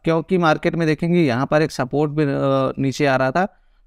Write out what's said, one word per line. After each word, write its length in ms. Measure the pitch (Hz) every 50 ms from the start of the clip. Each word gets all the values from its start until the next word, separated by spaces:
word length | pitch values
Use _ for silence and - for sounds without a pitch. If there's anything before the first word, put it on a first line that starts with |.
| -
क्योंकि 340 | 165 165 165 160 - 190 180
मार्केट 360 | 175 156 156 147 - 170 160
में 120 | 165 165 156
देखेंगे 320 | 156 - 175 165 175 175
यहाँ 260 | 165 139 113 120 139
पर 160 | - 156 151
एक 80 | 156 143
सपोर्ट 400 | - - 131 120 - 143 151 151
भी, 120 | 143 151
अ, 500 | 151 139 139 139 139 139 135 135 131 131 131 -
नीचे 280 | 135 135 123 - 147
आ 100 | 139 135
रहा 140 | 131 131 131
था, 160 | 135 170 185 - - _ _ _ _ _ _